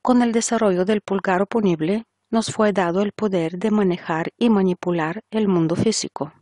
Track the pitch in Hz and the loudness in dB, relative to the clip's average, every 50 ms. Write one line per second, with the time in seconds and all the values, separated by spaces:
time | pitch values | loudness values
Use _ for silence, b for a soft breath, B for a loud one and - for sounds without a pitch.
0 | - - 247 247 247 233 220 233 226 - 233 226 220 202 180 175 185 190 214 208 | 0 2 2 2 2 2 0 -2 -2 0 0 2 2 2 2 2 0 0 0 -2
1 | _ - 196 196 - 202 185 180 202 _ - 233 208 190 170 156 156 156 202 220 | _ -4 -4 -2 0 0 0 0 -2 _ -2 0 2 2 0 0 0 -2 -2 -4
2 | 226 _ _ _ _ _ 226 226 208 - - - 214 208 190 202 180 170 170 190 | -6 _ _ _ _ _ -2 -2 -2 -2 -2 0 0 2 2 0 0 0 0 0
3 | 208 208 _ - 214 208 190 175 165 165 180 180 196 220 214 214 202 185 170 - | -2 -2 _ -4 -4 -2 0 0 -2 -2 -4 -4 -2 0 2 2 2 2 0 -2
4 | - - 170 160 170 - _ _ 233 240 220 196 190 185 180 _ - 180 175 170 | -4 -4 -4 -4 -4 -6 _ _ 2 4 4 4 4 2 0 _ -4 -4 -2 -2
5 | 156 156 175 214 _ _ - 220 214 202 185 175 165 156 170 185 - 226 208 - | -2 -4 -6 -8 _ _ -4 -2 0 2 2 2 2 0 0 0 0 0 0 -2
6 | - - _ - 147 156 _ _ | -6 -8 _ -8 -10 -10 _ _